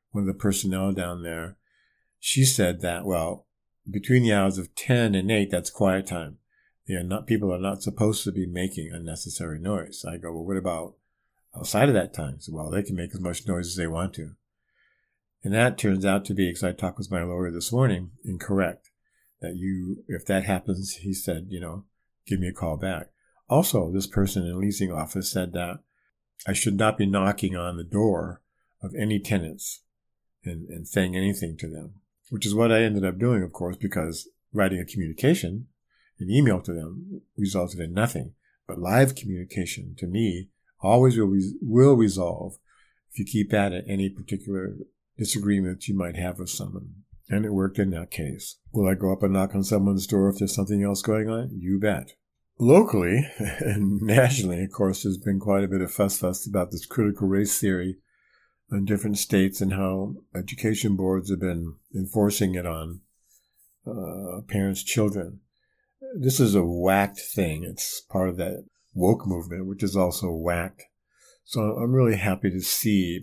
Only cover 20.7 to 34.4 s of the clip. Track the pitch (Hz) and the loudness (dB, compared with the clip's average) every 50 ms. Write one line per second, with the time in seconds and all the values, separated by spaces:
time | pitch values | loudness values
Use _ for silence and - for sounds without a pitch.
20.7 | 95 90 95 98 - - - 101 95 92 - - 87 80 85 92 98 87 87 82 | -4 -4 -4 -8 -10 -8 -6 -6 -6 -4 -4 -4 -4 -6 -6 -10 -10 -10 -10 -10
21.7 | 82 101 101 _ _ _ _ _ _ _ _ - 107 90 90 90 90 - - 85 | -10 -12 -14 _ _ _ _ _ _ _ _ -4 -2 -2 -2 -4 -4 -4 -4 -4
22.7 | 78 73 - 95 92 80 78 - _ _ _ _ _ _ _ - - 147 180 - | -4 -2 -4 -4 -4 -6 -8 -12 _ _ _ _ _ _ _ 0 2 2 2 2
23.7 | - 110 90 78 87 98 95 - - - 98 95 - 98 87 87 87 90 95 101 | 0 0 0 0 -2 -2 -4 -2 0 0 2 2 0 -2 -4 -2 -4 -2 -2 -2
24.7 | 101 - 101 92 87 82 80 - - 95 92 - - 95 90 90 87 90 87 87 | -2 -2 -2 -2 -2 -4 -6 -6 -6 -6 -6 -4 -4 -4 -4 -4 -4 -6 -6 -6
25.7 | 92 - - _ _ _ _ _ _ _ _ _ _ - - - 98 - - 113 | -8 -12 -16 _ _ _ _ _ _ _ _ _ _ -10 -6 -4 -2 0 0 0
26.7 | 101 98 110 107 107 - 104 98 98 101 95 98 101 - - 95 92 90 87 87 | 2 4 4 4 4 4 2 2 4 4 2 2 2 0 -2 -4 -2 -4 -4 -4
27.7 | 87 85 82 85 98 101 110 110 98 82 80 85 90 - _ _ _ _ _ _ | -6 -6 -8 -2 0 2 2 4 2 0 -2 -6 -8 -12 _ _ _ _ _ _
28.7 | _ _ - 98 - - 104 107 107 101 98 - 110 98 82 80 80 98 - - | _ _ -12 -10 -6 -4 -2 0 0 -2 0 0 0 0 0 -4 -8 -10 -12 -12
29.7 | - - _ _ _ _ _ _ _ _ _ _ _ _ _ 92 85 80 85 85 | -12 -14 _ _ _ _ _ _ _ _ _ _ _ _ _ -10 -8 -8 -10 -12
30.7 | 85 85 82 - - 101 95 92 90 92 95 98 101 98 - 85 80 78 - 82 | -12 -14 -12 -4 0 0 0 0 0 0 0 0 0 -2 -4 -8 -8 -8 -10 -10
31.7 | 78 76 76 78 - - _ _ _ _ _ _ 127 104 98 107 101 107 117 117 | -10 -12 -14 -16 -18 -20 _ _ _ _ _ _ -8 -4 -2 0 2 2 4 4
32.7 | 113 110 113 110 107 101 95 95 87 92 110 120 127 107 92 85 - - 90 87 | 4 4 4 4 2 0 0 0 0 0 2 2 2 2 0 -2 -6 -6 -6 -6
33.7 | 92 - - 101 - 90 80 82 82 - - - _ _ | -6 -4 -6 -4 -2 -2 -4 -4 -6 -8 -12 -16 _ _